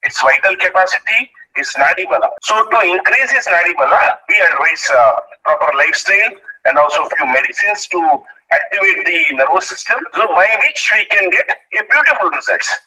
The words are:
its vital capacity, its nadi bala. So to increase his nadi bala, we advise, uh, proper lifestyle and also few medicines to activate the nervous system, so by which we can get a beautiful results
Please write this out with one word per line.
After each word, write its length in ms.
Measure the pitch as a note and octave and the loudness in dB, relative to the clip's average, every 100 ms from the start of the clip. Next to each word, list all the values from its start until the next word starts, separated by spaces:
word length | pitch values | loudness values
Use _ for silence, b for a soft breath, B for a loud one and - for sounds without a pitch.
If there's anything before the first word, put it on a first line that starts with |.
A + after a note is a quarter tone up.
its 180 | - - | -6 -2
vital 360 | C3 C3+ G3 F#3+ | 2 2 0 0
capacity, 720 | F#3 F#3 F#3 - - A3 C4+ B B C#3 | -2 0 0 -2 -2 -2 -4 B B -10
its 180 | C#3+ - | -8 -2
nadi 300 | C#3 F3+ F#3 | 0 0 -2
bala. 200 | G3 - - | -2 -2 -4
So 240 | - G#3+ G#3+ | -2 0 2
to 120 | A3+ | 2
increase 500 | F#3+ F#3 F#3+ A#3+ B3+ | 2 0 0 0 0
his 160 | D4 - | -2 0
nadi 260 | F3 E3+ - | 0 0 0
bala, 420 | C#3 - - - - | 2 2 2 -2 -2
we 80 | - | 2
advise, 440 | - - - - - | 2 2 -2 -2 0
uh, 240 | C3+ A#2 A2+ - - - | 4 4 2 -6 -8 -2
proper 300 | D3+ - - | 0 0 0
lifestyle 580 | D3 - - G3 A3 - B B - | 0 0 0 0 0 -4 B B 0
and 120 | C#3+ | 2
also 300 | - - - D3+ | 2 0 -2 -2
few 100 | C#3+ | 0
medicines 640 | C3 C3+ - - - - | 0 -2 -2 -2 -2 -4
to 340 | F3+ D#3+ D3 B B B | -2 2 0 B B B
activate 540 | D#3+ - - G3 F#3+ F#3+ | -2 -2 0 0 0 -2
the 300 | E3+ D#3 C3+ | 0 -2 0
nervous 320 | C3+ C3+ - | 0 0 -2
system, 300 | - - A#3 - | -10 -4 -4 -4
so 140 | - A3 | -2 0
by 200 | F3 G3 A3 | 2 2 2
which 280 | - - - | 0 -2 0
we 120 | G#3+ G#3 | 0 2
can 240 | G#3 F#3 | 0 2
get 200 | F#3+ - | 0 -2
a 340 | - _ G#3+ | -4 _ -6
beautiful 460 | G#3 C#4+ D4 - F#3 | 0 2 2 2 0
results 400 | - - - - - | -2 -4 -4 -2 -8